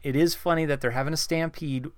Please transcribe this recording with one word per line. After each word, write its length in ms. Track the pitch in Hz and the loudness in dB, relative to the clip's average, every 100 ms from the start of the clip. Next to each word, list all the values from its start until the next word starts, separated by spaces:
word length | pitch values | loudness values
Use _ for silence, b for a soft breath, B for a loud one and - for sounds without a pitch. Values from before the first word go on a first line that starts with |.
it 120 | 143 131 | -2 2
is 200 | 170 165 | 4 2
funny 280 | 175 165 | 0 2
that 160 | 160 139 | 2 0
they're 120 | 123 | 0
having 220 | 123 139 | 0 0
a 40 | 156 | -2
stampede 720 | - 160 165 - 156 131 127 | 0 0 -2 -4 -4 -4 -6